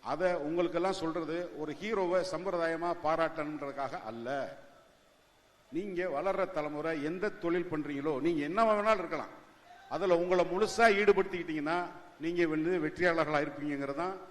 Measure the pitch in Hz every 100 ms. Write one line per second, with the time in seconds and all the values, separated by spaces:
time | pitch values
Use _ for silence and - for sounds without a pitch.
0 | 107 147 180 180 147 170 170 165 180 185
1 | 160 160 160 165 175 - 151 147 208 202
2 | 180 180 170 156 185 175 165 165 170 170
3 | 151 160 160 160 151 151 143 135 135 160
4 | 110 113 117 139 127 - - - _ _
5 | _ _ _ _ _ _ _ 160 202 175
6 | 180 143 175 190 185 175 147 147 156 165
7 | 143 180 208 202 170 175 175 156 147 143
8 | 143 139 151 165 147 185 226 208 208 214
9 | 165 156 104 - - - - - - 151
10 | 190 170 180 185 165 175 214 - 226 202
11 | 208 196 190 180 165 156 147 170 170 -
12 | - - 160 175 170 156 156 185 156 -
13 | 180 165 151 151 151 - 147 143 139 143
14 | 175 190 185